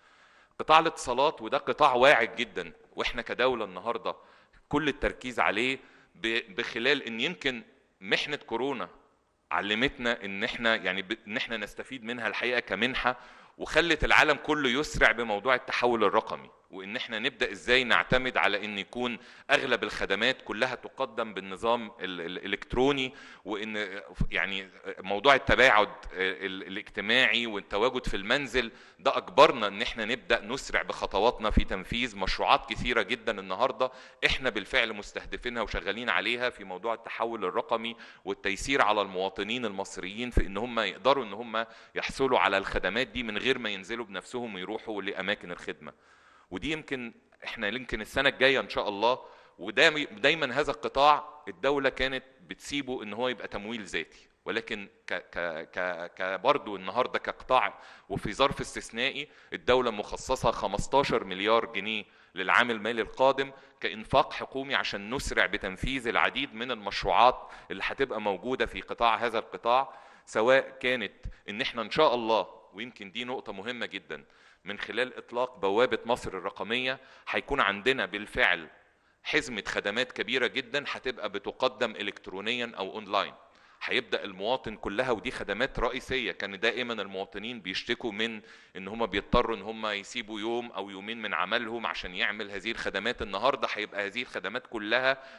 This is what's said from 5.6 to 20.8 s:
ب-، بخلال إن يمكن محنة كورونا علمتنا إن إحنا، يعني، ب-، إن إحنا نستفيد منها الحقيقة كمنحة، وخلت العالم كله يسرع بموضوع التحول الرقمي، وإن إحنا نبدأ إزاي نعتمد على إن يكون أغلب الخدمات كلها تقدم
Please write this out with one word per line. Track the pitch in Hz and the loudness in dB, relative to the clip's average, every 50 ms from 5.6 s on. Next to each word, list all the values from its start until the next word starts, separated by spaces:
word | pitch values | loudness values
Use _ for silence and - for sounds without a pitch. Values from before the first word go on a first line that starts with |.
| 120 127 135 131 - - - - - _ _ | 2 0 0 -2 -6 -16 -20 -20 -20 _ _
ب-، | - 85 113 113 117 - - 95 | -4 -2 0 0 0 -2 -4 -4
بخلال | 104 120 - - 113 117 131 147 135 - | -6 -6 -4 -2 0 2 4 4 2 0
إن | 117 113 113 | -4 -6 -4
يمكن | 120 139 - - - 139 127 117 110 - _ _ _ _ _ _ | -4 -4 -4 -4 -4 -4 -4 -6 -8 -16 _ _ _ _ _ _
محنة | 92 98 131 165 - 147 147 | -6 -2 -2 -2 -2 -2 -6
كورونا | 139 - - 113 113 123 139 139 117 92 87 - - _ _ _ _ _ _ _ _ _ - | -8 -6 -4 -4 -2 -2 -2 -4 -4 -8 -10 -12 -16 _ _ _ _ _ _ _ _ _ -4
علمتنا | - - 92 202 208 110 123 143 - - 123 120 117 - 95 | -2 0 0 2 2 2 2 0 0 0 -2 0 0 -2 -4
إن | 101 98 98 107 | -8 -6 -4 -4
إحنا، | 123 - - 120 113 113 | -4 -4 0 0 2 2
يعني، | 110 92 92 92 95 98 | 2 0 -2 -2 -2 -4
ب-، | 92 110 - - | -6 -6 -8 -8
إن | 104 107 | -6 -6
إحنا | 127 - - 120 | -4 -4 -4 -4
نستفيد | 110 104 98 - - 104 - 131 135 110 | -6 -6 -6 -8 -10 -12 -12 -12 -10 -8
منها | 113 120 123 113 107 | -8 -6 -4 -4 -4
الحقيقة | 98 - 120 120 123 120 | -2 -2 0 0 0 -2
كمنحة، | - - 101 92 110 127 127 - - 123 123 - - - - - - - _ - | -2 -2 -2 0 0 0 0 0 0 0 0 -2 -6 -20 -20 -20 -20 -20 _ -12
وخلت | 85 - - 156 165 170 160 147 - | -6 0 2 4 4 4 4 2 4
العالم | 117 110 104 139 151 147 | 6 8 8 8 8 4
كله | 131 - - 156 151 143 131 | 2 2 0 0 2 4 2
يسرع | 117 135 151 147 - - 135 123 113 | 2 2 0 -2 2 4 4 4 4
بموضوع | 110 120 113 104 101 101 127 131 | 4 0 0 0 0 2 2 2
التحول | 123 - - - - - 123 120 113 107 | 2 2 -2 -2 2 2 4 4 6 4
الرقمي، | 98 90 110 - - 85 73 67 69 - _ _ _ | 4 4 4 2 0 -2 -8 -10 -12 -20 _ _ _
وإن | - 92 95 98 104 | -12 -12 -10 -8 -8
إحنا | 123 - - 117 107 | -8 -8 -6 -6 -4
نبدأ | 110 135 127 113 131 107 101 | -4 -4 -2 -2 -4 -4 -4
إزاي | 95 - 107 123 127 131 | -4 0 4 4 4 4
نعتمد | 117 107 87 90 - - 127 127 127 110 | 6 4 4 4 4 2 2 2 2 2
على | 98 82 98 101 101 98 | 2 2 2 2 0 -2
إن | 107 107 101 | -4 -6 -6
يكون | 95 - - 120 123 123 117 98 - - - - - - | -8 -6 -4 -2 -2 -2 -4 -6 -12 -16 -20 -10 -2 2
أغلب | 139 139 127 127 120 113 110 | 2 2 4 2 0 0 0
الخدمات | 104 - - 104 90 92 101 110 123 131 - - | 0 -4 -2 -2 -2 0 2 2 0 0 -2 -4
كلها | - 107 104 120 127 123 | -8 -4 -2 -2 -2 -2
تقدم | 113 | -4